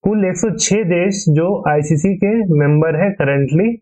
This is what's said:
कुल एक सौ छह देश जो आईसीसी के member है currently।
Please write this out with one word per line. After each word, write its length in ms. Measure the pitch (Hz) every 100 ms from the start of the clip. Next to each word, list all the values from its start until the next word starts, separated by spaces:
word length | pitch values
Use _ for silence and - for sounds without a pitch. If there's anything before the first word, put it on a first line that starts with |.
कुल 200 | 190 214 185
एक 120 | 180
सौ 120 | 226 175
छह 280 | - 202 196
देश 380 | 175 185 196 -
जो 160 | 151 170 196 147
आईसीसी 440 | 151 151 156 190 196
के 120 | 196 226 202
member 440 | 151 143 147 160 151
है 140 | 196
currently। 540 | - 143 139 135 156 220 233